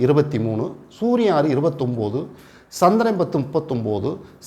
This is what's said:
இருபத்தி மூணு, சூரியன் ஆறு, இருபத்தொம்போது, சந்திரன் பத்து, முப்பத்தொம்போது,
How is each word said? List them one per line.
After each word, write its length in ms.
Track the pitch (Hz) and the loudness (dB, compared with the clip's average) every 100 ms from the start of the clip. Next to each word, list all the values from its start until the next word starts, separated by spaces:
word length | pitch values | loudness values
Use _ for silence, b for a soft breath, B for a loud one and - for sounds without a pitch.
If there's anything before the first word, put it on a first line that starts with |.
| 127 | 2
இருபத்தி 320 | 147 143 117 110 | 4 2 -2 -2
மூணு, 180 | 110 147 - - - | -2 -4 -8 -20 -4
சூரியன் 380 | 233 240 214 151 | 0 2 4 2
ஆறு, 100 | 151 131 | 2 2
இருபத்தொம்போது, 680 | 160 143 127 117 104 123 - B B B B - | 0 -2 -4 -2 -4 -4 -8 B B B B 2
சந்திரன் 400 | 180 220 226 190 | 2 4 0 0
பத்து, 160 | 151 151 | -2 -2
முப்பத்தொம்போது, 640 | 135 160 156 120 107 101 117 - B B | -2 -4 -4 -4 -2 -2 -4 -6 B B